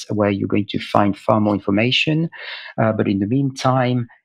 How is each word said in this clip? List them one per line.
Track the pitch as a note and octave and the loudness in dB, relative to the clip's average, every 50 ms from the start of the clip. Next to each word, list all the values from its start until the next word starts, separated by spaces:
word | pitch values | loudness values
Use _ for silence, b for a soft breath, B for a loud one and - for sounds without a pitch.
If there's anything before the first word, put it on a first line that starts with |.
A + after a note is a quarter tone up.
| - - | -10 -6
where | A2+ G#2 G#2 G2+ | -2 0 2 2
you're | G#2 G2 G#2+ G2+ | 2 0 -2 0
going | - G#2 G2+ - | 0 -2 -2 -2
to | - - | -6 -8
find | - - - G#2+ G#2 G2+ G2 - | -8 0 2 2 2 2 0 -2
far | - - A#2 A2 | 0 0 2 2
more | G#2 G#2+ G#2 | 2 2 0
information. | G2 - - G2 G2+ A2+ B2 B2 - - - D3+ D#3 E3 E3 B B B B B B B B B B | 0 -2 0 0 2 2 2 2 0 0 0 0 0 -2 -2 B B B B B B B B B B
Uh, | A#2+ A2+ | 0 0
but | G#2+ G#2+ A2 A2 | 2 0 0 0
in | G2+ G2 | 2 0
the | G2+ | 0
meantime, | G2 A#2+ C#3 C#3 C3+ C3 - - C3 B2+ C3 B2+ B2 B2 B2 A#2+ A#2 b b b | 0 0 0 0 0 -4 -2 0 0 2 2 2 2 0 -2 -2 -4 b b b